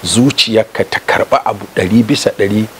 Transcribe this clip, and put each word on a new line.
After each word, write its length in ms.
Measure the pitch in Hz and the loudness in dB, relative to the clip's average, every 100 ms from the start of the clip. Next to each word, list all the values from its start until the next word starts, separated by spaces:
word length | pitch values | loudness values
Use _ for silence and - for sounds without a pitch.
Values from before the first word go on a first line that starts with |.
| - | 0
Zuciyarka 760 | 117 135 - - 110 107 - 95 | 2 2 2 0 0 0 -4 -4
ta 140 | - | -4
karɓa 400 | - - - 135 | -4 -4 0 0
abu 220 | - 104 101 | -2 -8 -6
ɗari 320 | - 92 110 113 | -4 2 2 2
bisa 240 | 143 - | 0 -2
ɗari 320 | - 101 104 110 | -2 0 0 -2